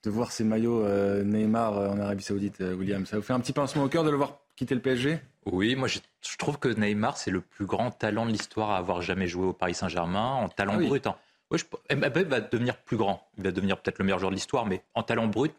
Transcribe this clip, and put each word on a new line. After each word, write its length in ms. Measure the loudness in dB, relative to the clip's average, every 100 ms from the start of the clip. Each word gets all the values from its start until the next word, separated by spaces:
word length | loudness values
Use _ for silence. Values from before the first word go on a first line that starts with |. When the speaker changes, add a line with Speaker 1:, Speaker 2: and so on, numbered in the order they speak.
Speaker 1:
de 80 | -2
voir 200 | -2 -2
ces 120 | 0
maillots, 400 | 0 2 2 2
euh, 380 | 2 2 2 2
Neymar, 560 | 2 2 2 2 2 0
euh, 100 | 0
en 100 | 0
Arabie 240 | -2 -4
Saoudite, 360 | -4 -2 -2 -4
euh, 140 | -4
William. 320 | -2 -2 -2 -2
Ça 100 | -4
vous 60 |
fait 100 | -2
un 80 | -2
petit 120 | 0
pincement 320 | -2 0 2
au 40 | 2
cœur 160 | 2
de 60 | 2
le 60 | 2
voir 220 | 0 -4 _ -8
quitter 180 | -2
le 60 | 0
P 100 | 2
S 80 | 2
G ? 200 | 0 -2 -6 _ -4
Speaker 2:
Oui, 280 | 2 2 2
moi 120 | 0
je, 120 | -2 -8 _ -12
je 80 | -4
trouve 220 | -4 0
que 100 | 0
Neymar, 480 | 2 2 2 0 -2
c'est 140 | -4
le 100 | -4
plus 260 | -4 -8 -4
grand 240 | -2 -2
talent 360 | -2 -2 0 0
de 60 |
l'histoire 380 | -2 -2 -2 0
à 80 | 0
avoir 220 | 0 -2
jamais 260 | 0 0 0
joué 200 | 0 -2
au 60 |
Paris 220 | 0 -2
Saint-Germain, 580 | 0 -2 -2 -2 0 0
en 160 | -2 -4
talent 260 | -2 0
Speaker 1:
Ah 40 | 2
oui. 100 | 2
Speaker 2:
brut, 180 | 2 -2
hein. 100 | -6 _ _ _
Oui, 80 | -4
je, 360 | -4 -14 -4
Mbappé 300 | 0 2 2
va 160 | 0 0
devenir 340 | 0 0 0
plus 220 | -2 -4 0
grand. 320 | 0 0 _ -4
Il 80 |
va 60 | -2
devenir 240 | 0 0 0
peut-être 220 | -2 0
le 80 | 0
meilleur 120 | 2
joueur 120 | 0
de 40 |
l'histoire, 300 | -2 -2 -2
mais 180 | 0 -4 _
en 80 | -6
talent 240 | -2 0 0
brut, 260 | 0 0